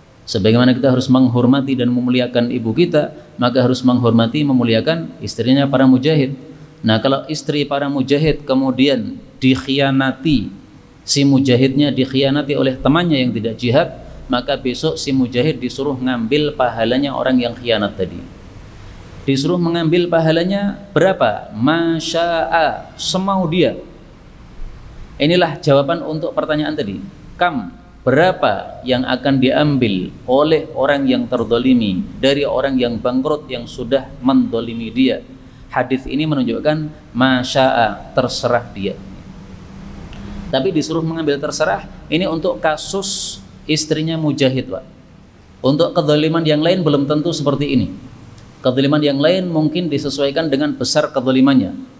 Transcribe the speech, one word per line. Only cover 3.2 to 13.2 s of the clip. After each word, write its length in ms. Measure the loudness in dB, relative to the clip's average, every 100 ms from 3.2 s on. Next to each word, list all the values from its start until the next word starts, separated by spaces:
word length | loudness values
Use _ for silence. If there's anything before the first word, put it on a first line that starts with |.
| -18 -2
maka 240 | 0 2
harus 160 | 2 4
menghormati, 640 | 2 4 4 4 2 0
memuliakan 640 | 2 2 2 2 0 -2 -6 -10
istrinya 400 | -10 -4 2 2
para 240 | 2 4 4
mujahid. 480 | 6 4 2 0 -4 -14 -20 -20 -6
Nah, 160 | 0 0
kalau 240 | 2 0 -2
istri 320 | -8 -4 -4
para 240 | -2 -2 -2
mujahid 560 | -2 0 2 2 0
kemudian 720 | 0 0 2 2 2 2 -4 -10 -16 -2
dikhianati, 1120 | 2 2 0 0 2 2 0 0 0 0 0 -12 -20 -20 -20 -18
si 240 | -2 2
mujahidnya 640 | 4 4 4 4 4 2 0 0
dikhianati 560 | 0 0 2 0 -2
oleh 240 | 0 -2 0
temannya 480 | 2 2 2 0